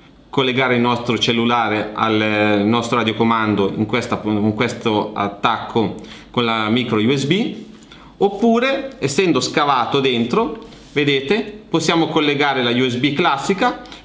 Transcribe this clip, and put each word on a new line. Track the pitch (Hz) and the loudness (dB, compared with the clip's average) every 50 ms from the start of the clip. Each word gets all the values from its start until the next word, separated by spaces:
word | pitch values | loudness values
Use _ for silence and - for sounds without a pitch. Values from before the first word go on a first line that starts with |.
| - - - - - - | -20 -20 -20 -20 -18 -6
collegare | - 139 131 127 123 131 135 127 123 | -2 0 0 2 2 0 2 2 2
il | 120 | 2
nostro | 120 123 120 117 - - 117 104 | 2 2 0 0 0 -2 -2 0
cellulare | - 123 117 117 117 117 120 120 113 107 107 107 101 - - | 0 0 0 2 2 2 2 0 0 0 -2 -2 -4 -4 -4
al, | - 113 110 110 107 | -2 0 2 2 2
eh, | 110 107 107 104 104 107 104 101 101 | 2 2 2 2 2 2 2 2 2
nostro | 107 117 120 120 - 135 120 | 2 2 0 0 0 0 0
radiocomando | 110 113 104 110 117 113 113 113 110 104 104 98 98 95 - | 0 0 0 2 2 2 2 2 2 0 0 0 0 0 0
in | - 110 | -2 -2
questa, | 107 - 120 113 - 107 - - | 0 -2 -2 -2 -2 -4 -4 -2
in | 107 107 104 104 110 107 | -2 0 0 0 0 0
questo | 113 123 113 - - - 113 107 104 87 - - | 0 -2 -2 -2 -4 -2 0 0 0 0 -2 -4
attacco | - 101 98 - - - 123 110 104 - - - 120 107 90 - - - - - - - - | -4 -4 -4 -4 -2 -2 -2 -2 -2 -4 -4 -2 0 0 0 -2 -6 -14 -16 -18 -20 -16 -8
con | - 123 120 | -4 -2 0
la | 117 113 113 107 107 | 0 0 0 0 0
micro | 113 127 120 107 117 107 | 0 0 0 0 0 0
U | 107 120 143 | 2 2 2
S | 139 135 | 0 0
B, | 143 175 202 240 - - - - - - - - - - - - - - - | 0 0 0 0 -2 -6 -10 -14 -18 -20 -20 -20 -20 -20 -20 -20 -14 -4 0
oppure, | 190 202 202 - 233 233 226 233 247 269 269 269 - - - - | 0 0 0 2 2 2 4 4 2 0 -2 -2 -6 -8 -8 -6
essendo | - 139 - - 190 175 151 131 | -4 -4 0 0 2 2 2 2
scavato | 123 - - 160 147 143 139 127 117 - 127 139 | 0 -2 0 0 2 2 2 2 0 0 0 0
dentro, | 131 135 123 117 117 - - 208 233 302 - - - - - - - - - | 0 2 2 0 0 0 0 0 0 -2 -4 -10 -14 -18 -20 -20 -16 -8 -2
vedete, | 143 147 139 139 135 135 - 202 220 - - - - - - | -2 0 2 2 0 2 0 0 0 -2 -4 -8 -16 -10 -4
possiamo | - 160 165 - 175 165 160 - | -2 -2 2 2 2 2 2 2
collegare | 160 160 151 147 143 135 147 143 135 131 123 | 2 0 2 2 2 2 0 0 0 0 0
la | 120 | 0
U | 120 123 131 127 | 2 2 0 0
S | 120 | 0
B | 117 135 143 143 | 0 -2 -2 0
classica, | 147 180 165 143 - - - 196 190 254 247 - - - - - - - | 0 0 0 0 0 0 0 0 2 0 -2 -2 -4 -10 -16 -18 -20 -20